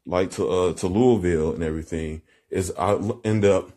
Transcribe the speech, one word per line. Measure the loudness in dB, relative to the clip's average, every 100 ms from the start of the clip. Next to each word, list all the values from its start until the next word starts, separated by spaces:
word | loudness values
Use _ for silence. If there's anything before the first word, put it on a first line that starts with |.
| -4
like, | 0 0
to, | -2 -2
uh, | 0 0
to | 0 -2
Louisville | 2 4 4 2 0 0
and | -2
everything | -4 -6 -8 -8 -8 -10 -14 _ _
is | -4 -4 -2
I | 0
l-, | 0 -2 -4
end | -2 2
up | 4 4 0